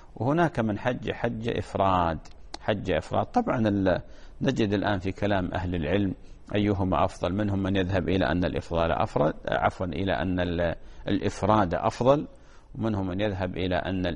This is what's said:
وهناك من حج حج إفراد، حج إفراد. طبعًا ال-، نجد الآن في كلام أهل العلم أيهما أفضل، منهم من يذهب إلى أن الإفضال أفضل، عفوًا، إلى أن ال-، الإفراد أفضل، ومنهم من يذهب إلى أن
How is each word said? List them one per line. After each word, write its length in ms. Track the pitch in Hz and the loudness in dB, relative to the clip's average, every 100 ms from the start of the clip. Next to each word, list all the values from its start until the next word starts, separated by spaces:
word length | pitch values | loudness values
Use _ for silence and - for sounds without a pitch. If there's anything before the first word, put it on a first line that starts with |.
| - - | -16 -4
وهناك 440 | 123 160 165 - | 0 2 2 2
من 200 | 110 104 | 0 0
حج 320 | 123 123 - | -2 -2 -4
حج 460 | - 120 117 117 - | -2 -4 -2 -4 -4
إفراد، 600 | - - 98 92 85 78 - - - - | -2 0 4 4 2 0 -6 -16 -16 -6
حج 300 | - 104 92 | -2 -2 0
إفراد. 340 | 78 - 104 107 | 0 0 -2 0
طبعًا 420 | 247 226 131 110 | 0 0 0 2
ال-، 340 | 101 95 87 - - - - | 4 4 2 -2 -14 -18 -2
نجد 320 | 143 110 107 | 0 2 2
الآن 260 | 101 92 101 | 2 0 0
في 120 | 92 | -2
كلام 420 | - 104 101 90 | -2 0 0 0
أهل 220 | - 87 87 | -2 -2 -2
العلم 400 | 73 98 101 - - - - 107 | 0 2 0 -2 -10 -18 -4 0
أيهما 500 | 104 95 95 78 92 | 2 2 2 2 2
أفضل، 280 | - 90 | 0 -2
منهم 300 | 95 104 98 | 0 0 0
من 120 | 95 98 | 2 2
يذهب 340 | 92 95 78 | 2 0 2
إلى 160 | 95 71 | 2 2
أن 200 | 85 87 | 2 0
الإفضال 460 | 67 - 82 82 | -2 -2 0 2
أفضل، 420 | 78 98 - 78 - - | 2 0 2 0 0 -2
عفوًا، 380 | - 101 - 92 | 0 0 0 -4
إلى 280 | 73 98 | -2 0
أن 260 | 71 90 90 | 0 0 0
ال-، 360 | 87 85 85 - - - - | 0 0 0 -2 -10 -10 -2
الإفراد 680 | 98 101 - 98 107 95 | 0 0 0 2 4 2
أفضل، 540 | 85 - - 120 147 170 - - - - - | 0 -2 2 4 4 0 -12 -20 -20 -16 -4
ومنهم 320 | 113 95 95 | -2 -2 -2
من 140 | 90 | -2
يذهب 360 | 107 92 92 82 | -2 0 -4 -2
إلى 180 | 92 87 | 0 0
أن 300 | - 95 90 | 0 -2 -2